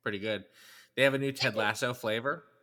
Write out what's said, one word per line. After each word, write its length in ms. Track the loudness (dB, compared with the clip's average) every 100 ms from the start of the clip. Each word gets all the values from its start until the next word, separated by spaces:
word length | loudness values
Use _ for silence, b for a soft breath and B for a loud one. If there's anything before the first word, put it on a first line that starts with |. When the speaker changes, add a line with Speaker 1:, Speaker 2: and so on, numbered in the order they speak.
Speaker 1:
Pretty 160 | -4 -4
good. 240 | -4 -4 -6 B B B B
They 80 | 4
have 120 | 4
a 40 | 4
new 140 | -2
Ted 160 | 0 -2
Speaker 2:
Okay. 40 | 2
Speaker 1:
Lasso 340 | 0 0 -2
flavor. 520 | -2 -2 0 -2 -6 -10 _